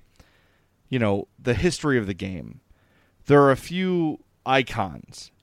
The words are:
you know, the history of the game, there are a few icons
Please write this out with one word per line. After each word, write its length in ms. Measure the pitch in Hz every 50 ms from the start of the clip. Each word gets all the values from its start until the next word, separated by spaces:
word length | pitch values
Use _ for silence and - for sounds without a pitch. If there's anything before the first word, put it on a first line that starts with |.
| - _ _ - _ _ _ _ _ _ _ _ _ _ _ _ _ _
you 100 | 127 123
know, 300 | 113 104 98 101 - - _ -
the 140 | - 123 120
history 440 | - 160 175 - - - 151 131
of 80 | 120 104
the 80 | 95 95
game, 460 | 85 98 95 92 82 58 53 - - _ _ _ _ _ _ _ _ _ _ _ _ -
there 140 | - 143 143
are 100 | 143 139
a 60 | 131
few 640 | - - - 170 185 185 185 180 175 165 156 131 - _ _ _ _ _
icons 880 | 127 135 135 123 - - 117 98 90 69 - - - - - - - _ _